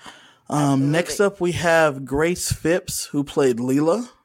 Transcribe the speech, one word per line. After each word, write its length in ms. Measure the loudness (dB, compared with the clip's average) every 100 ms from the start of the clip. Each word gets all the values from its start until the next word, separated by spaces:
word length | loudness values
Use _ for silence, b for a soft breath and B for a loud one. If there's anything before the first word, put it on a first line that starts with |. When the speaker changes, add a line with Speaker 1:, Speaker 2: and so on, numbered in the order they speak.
| B B B B -4
Speaker 1:
Um, 360 | 0 2 2 2
next 220 | 0 -2
Speaker 2:
Absolutely. 220 | 0 -2
Speaker 1:
up, 60 | 0
we 100 | -4
have 520 | 0 2 4 4 0
Grace 460 | -4 0 0 -2 -4
Phipps, 540 | -2 0 -2 -2 -10
who 180 | -4 -4
played 340 | -2 2 2 2
Leela. 520 | 0 2 2 0 -4 _